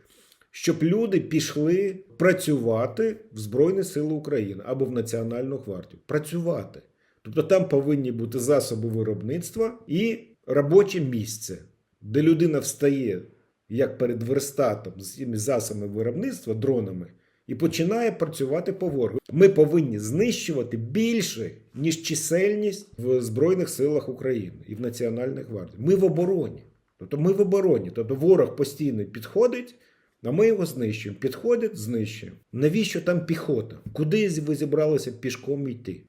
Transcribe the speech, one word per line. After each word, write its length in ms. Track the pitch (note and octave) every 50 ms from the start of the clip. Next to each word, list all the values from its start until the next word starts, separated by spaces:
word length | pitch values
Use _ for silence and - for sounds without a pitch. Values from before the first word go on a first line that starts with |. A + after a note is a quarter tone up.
| _ _ _ _ _ _ _ _ _ _
щоб 320 | - - - - A#2+ - D#3
люди 380 | E3 F#3 G#3+ A#3 A3 G3 F3
пішли 760 | - - D#3+ D#3 - - - D3 D3+ D#3+ F3 F#3 G3+ G3 F#3 F#3 - _ -
працювати 1000 | - E3 F3+ F3 F#3 - - D3+ C3 A#2 A2+ A2+ A2 A#2+ A2+ A2 A3 A3 A3+ G#3+ - - - -
в 60 | A2
Збройні 440 | G#2+ G#2 G#2 B2+ D3 F3 F#3+ G3 F#3+
Сили 300 | F#3+ - D3 D3+ D3+ D#3
України 500 | D3 D3+ - D3 B2 G#2+ G2 G2 F#2 G2
або 180 | - C3 C3+ C3+
в 80 | A#2+ B2+
Національну 640 | A#2+ A2 A2+ A#2 A2+ A2+ A2+ A#2 A#2+ B2+ C3+ C#3
гвардію. 420 | C3 - G#2 F#2+ F2+ E2+ - - - _
Працювати. 760 | - C3 D3+ D3+ D3+ E3 F3 E3+ E3+ E3 A#2+ F#2+ - - - - _ _ _ _ _ _ _ -
Тобто 200 | G#2+ A2 D#3 C#3+
там 260 | - F#3+ F#3 F#3 -
повинні 440 | D3+ C#3 C#3 C#3+ D3+ C#3 C3+ B2+ A#2+
бути 260 | A2+ A2+ A2+ A2+ C3
засоби 500 | A#2 C3 D3 C3+ B2+ - A#2+ A2 A2 A#2
виробництва 880 | A2 A2+ A2 G#2+ G#2 F#2 F#2 A2 C#3+ F3 E3+ - - A3 A3+ A3+ B3 - -
і 320 | - D3 F3 A3 A3+ A3 - - - _ _ _
робоче 540 | - B2+ C#3+ C#3 C#3+ D#3+ G3 G3+ G3 G3 F3+
місце, 580 | D3+ C3 B2 A2+ G#2 - - - - - F#2+ - - - _ _ _ _ _ _ G#2
де 180 | G#2 A2 C#3 D3+
людина 360 | E3 E3 D#3 E3+ E3+ D3+ C#3
встає, 640 | B2 - - - D3 C#3+ C#3 C#3 C3 A2 F#2+ F2+ - - _ _ _ _ _ _ _ -
як 300 | G2+ A#2+ C3 - - -
перед 240 | B2+ A#2+ A#2 A2 A2+
верстатом, 720 | A2+ C3+ C#3 C#3 - - - C#3 A#2 G#2 G#2+ - F#2 F2 F#2
з 140 | F#2+ - -
цими 220 | - C3+ B2 A2+
засобами 500 | G#2+ G#2 C3+ C3+ A#2 G#2+ - G#2+ G#2 G2+
виробництва, 680 | G2+ G2+ G#2+ A2+ A#2 A#2+ D#3+ A3+ C4+ A#3 E3+ - A#2 A2
дронами, 520 | G#2+ A#2+ C3+ C3 A#2+ A2 G2 F#2 F2+ F2 - - _ _ _ _ _ _
і 80 | - B2+
починає 580 | A#2 D#3+ E3 - - E3 F3 G#3+ A#3 A#3+ A3+ F#3
працювати 600 | - E3+ D3+ D3+ - C3+ C3 C#3+ E3+ F3 - F#3
по 160 | F#3+ F#3 F3
ворогу. 300 | C#3+ C3+ A#2+ G#2+ G2 C3 - - -
Ми 160 | D3+ F#3+ F#3+
повинні 500 | - D3+ D3+ D3 D3+ F3 D#3 B2 A2+ G#2
знищувати 800 | G#2 G#2+ B2 E3 A3 B3 G#3+ - - - D#3+ C#3 A#2 G#2+ -
більше, 720 | A2+ A2+ A#2+ C#3+ G#3 A3+ A#3 A#3 A3+ F3 - - A2 G#2+ E2+ - - _ _ -
ніж 280 | A#2+ C#3+ E3 D#3 - -
чисельність 840 | - D#3+ - - - E3 F3 F#3+ G#3 G#3+ G#3 G#3 G#3 F#3+ G3 - - - -
в 220 | A#2 B2 B2+ B2+
Збройних 480 | A#2+ A2+ A2 A#2+ C#3+ E3+ F#3+ F#3 E3+ -
Силах 400 | - - C3 D3 D3+ C#3+ B2+ -
України 560 | B2+ - - C3 B2+ A2+ G2 F2+ - - - -
і 60 | A2
в 60 | G#2+
Національній 640 | B2 A#2+ A#2 - B2 A#2 A2+ A#2 B2 C3+ C3+ C3+ -
гвардії. 340 | A2 A2+ G2 F2+ E2 - F2+
Ми 160 | A#2 D#3 F#3+
в 100 | F#3+ F#3+
обороні. 580 | F3+ D3+ D#3+ F3 F3+ G3 F3 C#3 A2 - - - - _ _ _ _ _ -
Тобто 200 | - - - C#3+
ми 140 | D3+ F3+ G3
в 80 | G3
обороні. 500 | G3+ F3+ F#3+ G3 F#3+ F#3 D3 A2+ F#2 F2+ -
Тобто 200 | - A2+ A2 C3+
ворог 420 | C3 D3 F3 F#3+ D#3+ C3 - -
постійно 480 | - C#3+ - - - D#3 C#3+ A#2+ G#2+ G2+
підходить, 680 | F#2+ - B2 A2 - - G3 A#3 B3 A3+ B3 A#3+ - - _ _ _ _ _ _ _ _ _ -
а 80 | A2+
ми 160 | C3+ F3 G#3+
його 200 | A3+ A3+ G3 F3
знищуємо. 540 | - - C3 A#2+ G#2+ G#2+ G#2+ - G#2+ G2 -
Підходить, 560 | - C3+ C3 - - A#3 A#3+ A3+ A3+ G#3+ -
знищуємо. 600 | - G#2 A2 A#2+ A2+ G#2+ - - - - F#2 F2 - _ _ -
Навіщо 480 | A#2+ C3+ D#3 D#3+ A3+ G#3+ - - F3
там 260 | E3+ - F3+ F3 E3
піхота? 520 | - E3 - - - D3 A2+ G#2+ A2 - - - - -
Куди 380 | - D#3 D3+ E3+ A3 G#3+ G3
з-, 80 | E3 D#3+
ви 160 | D3 D3 D#3
зібралися 580 | C3 D3+ D3 C#3 D#3 D3+ D3+ D#3 C3+ - C3 A2+
пішком 560 | A2 - B2+ A#2 - - C3 C#3+ C#3 C#3 C3+
йти? 340 | A#2 A2 - - F2 - -